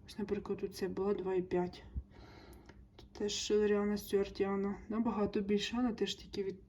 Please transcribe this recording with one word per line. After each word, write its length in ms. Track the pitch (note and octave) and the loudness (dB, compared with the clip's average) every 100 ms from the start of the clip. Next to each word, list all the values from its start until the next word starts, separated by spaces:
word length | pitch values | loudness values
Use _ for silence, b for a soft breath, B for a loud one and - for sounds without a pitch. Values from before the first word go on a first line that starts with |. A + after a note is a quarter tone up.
| - | -12
Ось, 120 | - | -6
наприклад, 400 | G3+ G3+ G3+ G3 | -2 -2 -2 -4
оце 240 | F#3+ - F#3+ | -4 -4 -4
була 260 | F#3 G3 | 0 0
два 200 | G3+ F#3 | 0 2
і 80 | F#3+ | 0
п'ять. 420 | F3+ F3+ F3+ - - - - B B B B B B B - - - - | 2 2 0 -4 -10 -8 -8 B B B B B B B -20 -20 -14 -4
Теж 140 | G#3 | -2
Шелеріана 680 | G3+ - G#3 G#3 G#3 G#3 G#3 | -2 2 4 6 4 2 0
Стюартіана. 760 | - G3 G3+ - G3 G3 G3 G3+ - | 2 2 2 0 2 2 0 -2 -2
Набагато 520 | G#3+ A3+ G#3 G3+ G#3+ | 0 2 2 2 2
більше, 340 | G3+ G#3 - A#3 | 2 2 2 2
вона 180 | B3 | 2
теж 220 | A3+ G3 - | 2 0 -2
тільки 280 | - - | -6 -4
від, 120 | G3 F#3+ | -4 -4